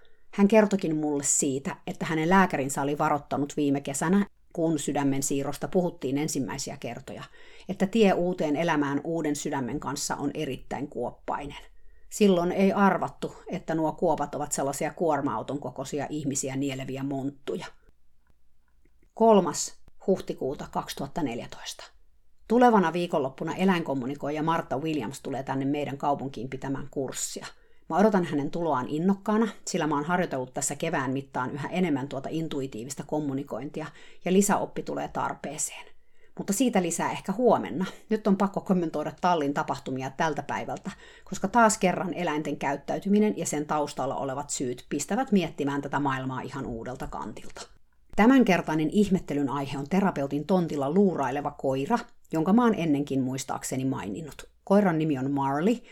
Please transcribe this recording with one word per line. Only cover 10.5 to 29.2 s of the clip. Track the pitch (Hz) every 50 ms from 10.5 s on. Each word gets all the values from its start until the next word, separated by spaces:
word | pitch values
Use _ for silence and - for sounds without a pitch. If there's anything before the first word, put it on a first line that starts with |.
| 127 131 - - - - 139 143
kuoppainen. | - 117 120 - - - - - 135 - 143 143 - - - - - - - - - - - -
Silloin | - - 214 196 185 175 170 180
ei | 165 180 196 196
arvattu, | - 202 196 196 175 - - 135 - - - 151 - - -
että | - - 175 - - 160
nuo | 165 160 151
kuopat | 151 - 196 170 151 143 143 143 -
ovat | 131 147 147
sellaisia | - - 143 139 143 - 160 151
kuorma-auton | 147 - 175 156 147 139 143 131 123 110 - - 131 143
kokoisia | - 127 - - 135 - - 143 131 -
ihmisiä | 151 151 - 139 120 - - 131 131
nieleviä | 135 143 139 131 131 135 131 131 135
monttuja. | 135 143 143 135 131 139 139 - - - - 190 170 - - - - - - _ - - - - _ _ - _ - - - - _ _ _ _ _ - _ _ - _ _
Kolmas | - 220 226 214 196 175 151 - - - - - - - - - - -
huhtikuuta | - 190 185 - - - - 135 131 - - 160 -
kaksituhatta | - 175 - - - - 139 135 - 175
neljätoista. | 156 120 117 120 104 127 - - - - - - - - - - - - _ - _ - - - - -
Tulevana | 220 247 247 247 220 202 180 165
viikonloppuna | 160 180 175 175 - 156 131 135 - - 165 160 -
eläinkommunikoija | - 185 196 185 170 156 143 139 135 117 131 147 - - 143 151 151
Martha | 151 165 165 165 - - 127 135
Williams | 160 160 156 147 110 104 127 -
tulee | - - 139 135
tänne | 139 139 135 135 139
meidän | 139 143 147 147 - 139 139
kaupunkiin | - 147 143 - 123 139 - 127 113 135
pitämään | 135 131 - 135 135 131 139 -
kurssia. | - 151 131 - - - - - - 285 - - - - - _ - - - -
Mä | 160
odotan | 175 202 220 202 185 170
hänen | 147 151 143 139 143
tuloaan | - 170 170 160 139 123 127 -
innokkaana, | 147 151 170 196 196 196